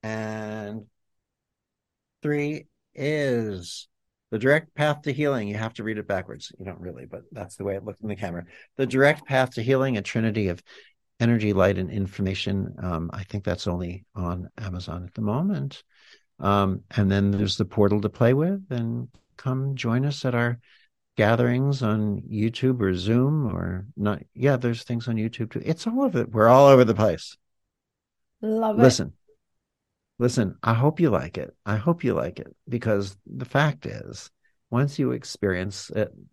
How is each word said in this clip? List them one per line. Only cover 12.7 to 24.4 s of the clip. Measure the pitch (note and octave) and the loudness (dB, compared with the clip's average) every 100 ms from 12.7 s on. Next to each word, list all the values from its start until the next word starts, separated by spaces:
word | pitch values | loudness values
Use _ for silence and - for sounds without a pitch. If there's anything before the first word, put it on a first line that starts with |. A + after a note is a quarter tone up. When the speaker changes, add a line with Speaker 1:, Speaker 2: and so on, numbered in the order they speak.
| - | -6
Speaker 1:
Um, | F2+ E2 E2+ | -6 -4 -4
I | - | -8
think | F#2+ G2+ | -8 -6
that's | - F2 - | -4 -4 -4
only | F2+ F2 F2+ _ | -4 -6 -10 _
on | - F2 F2 F2 - | -8 -6 -6 -10 -10
Amazon | G2+ F2+ E2+ E2+ | -8 -8 -8 -10
at | F2+ | -10
the | - | -6
moment. | G#2 A#2+ F#3+ F3+ C#3 - _ _ _ _ _ _ | -4 -2 -2 -4 -6 -10 _ _ _ _ _ _
Um, | - G2+ F#2+ F#2+ - | 2 2 2 -2 -4
and | - G2 | 0 2
then | G2 G2+ | 4 2
there's | G2 G2+ - | 2 0 -2
the | |
portal | G#2 - G2+ G#2 | -4 2 4 4
to | G2+ | -2
play | - A#2 | 2 2
with, | C3+ E3 G3 F#3+ | 4 0 -4 -6
and | B2 A2+ A#2 A#2+ _ _ - | -6 -4 -6 -10 _ _ -10
come | C3 C3 C3+ | -6 -4 -4
join | C3+ A#2+ A#2+ | -4 0 0
us | C#3+ C#3+ | 0 -2
at | C3 A#2+ | -2 0
our | A#2+ A#2+ _ _ _ _ _ - | 0 -2 _ _ _ _ _ 2
gatherings | G#2 A#2 B2 B2 C#3 C3+ | 4 4 2 2 0 0
on | A#2 G#2+ G#2+ G2 - | 0 0 0 -2 -6
YouTube | G#2+ A2+ A#2 C3 B2+ | -2 -2 0 0 2
or | G2 | 0
Zoom | F2+ F#2 A#2 C#3 D#3 B2+ | 0 2 2 2 0 -2
or | F2+ F2 F#2 G2+ - | -4 -4 -6 -8 -4
not. | G2+ G2+ - | -4 -4 -8
Yeah, | - | -2